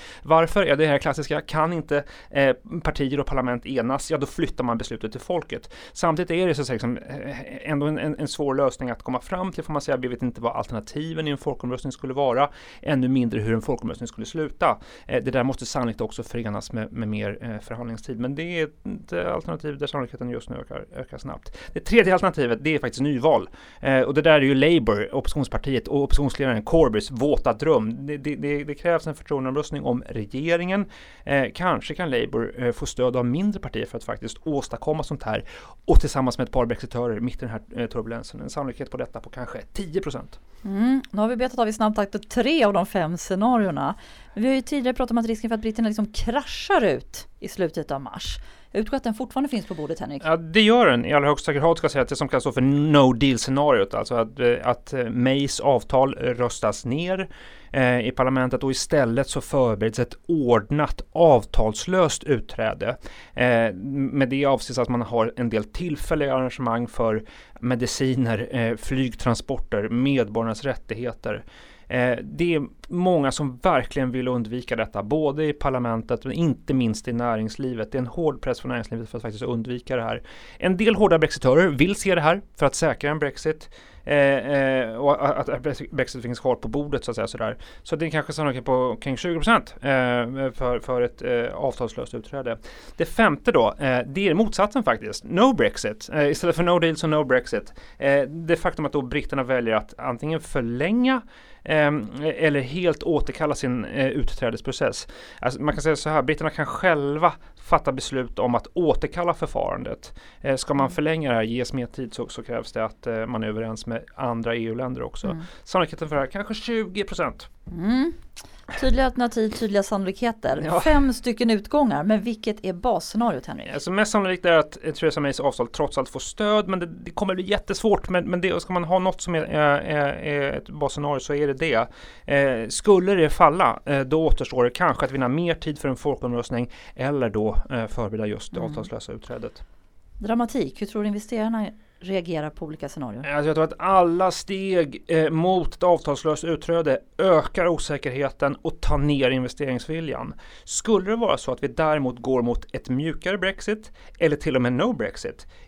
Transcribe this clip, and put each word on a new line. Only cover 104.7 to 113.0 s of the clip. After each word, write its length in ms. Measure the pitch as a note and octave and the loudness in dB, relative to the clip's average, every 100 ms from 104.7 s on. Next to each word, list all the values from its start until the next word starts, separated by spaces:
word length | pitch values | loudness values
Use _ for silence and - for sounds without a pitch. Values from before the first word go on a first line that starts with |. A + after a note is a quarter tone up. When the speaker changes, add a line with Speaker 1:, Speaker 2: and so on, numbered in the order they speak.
| - C3+ - - - - - | -2 -2 -2 -12 -18 -20 -6
Speaker 1:
Alltså, 220 | B2+ C#3 | -6 -2
man 120 | D3+ | -2
kan 80 | D3 | 0
säga 140 | D#3+ C#3+ | 0 0
så 140 | D#3 | 0
här, 120 | D#3 | 0
britterna 280 | D3+ D3 D#3 | 0 -2 -2
kan 160 | - D3 | -4 -6
själva 680 | - F#3 D#3 C#3 D3+ E3 - - - | 0 2 2 0 2 2 0 -18 -12
fatta 360 | - - - | 2 2 2
beslut 480 | C3 - C3 A#2+ - | -4 -4 -4 -4 0
om 160 | B2 A#2+ | 2 0
att 120 | - | -2
återkalla 600 | F3+ E3 - D3 F3+ F3 | 0 2 2 0 -2 -2
förfarandet. 800 | E3 D#3+ - - F#2 - - - - - - | -2 -2 -4 -4 -4 -6 -10 -12 -20 -20 -8
Eh, 140 | C#3 C3+ | -4 -2
ska 180 | - | 0
man 120 | C#3+ C3+ | 0 0
Speaker 2:
Mm. 100 | - | 0
Speaker 1:
förlänga 340 | D3+ D#3+ C#3+ | 0 0 2
det 60 | A2+ | 2
här, 80 | |
ges 300 | A2+ A#2+ B2 | 2 -2 -2
mer 120 | C3+ A#2 | -4 -6
tid, 280 | - A#2 | -8 -10
så, 140 | - A#2 | -8 -10
så 160 | - | -10
krävs 280 | A2+ A#2 A2+ | -8 -8 -6
det 140 | A2+ A2 | -4 -4
att, 220 | - | -4